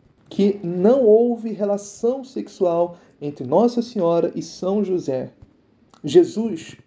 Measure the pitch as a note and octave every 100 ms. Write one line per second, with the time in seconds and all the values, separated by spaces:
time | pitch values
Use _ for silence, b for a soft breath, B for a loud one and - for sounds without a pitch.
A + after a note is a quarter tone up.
0 | _ _ _ - G3+ G3+ E3+ F3+ G3 C4+
1 | A3+ G#3+ A#3+ A3+ A3+ F3+ G3+ G3+ - -
2 | A#3 C4+ B3+ G#3+ - - F3+ E3+ F3 F3
3 | B B D3 D3 B2+ D#3+ A#3+ A#3+ A#3 G#3
4 | E3+ E3+ E3 E3+ E3 - F#3 G#3 F#3+ F3+
5 | C#3+ C3 C3 - - _ _ _ _ _
6 | D3+ E3+ E3+ G3+ A3+ E3 - -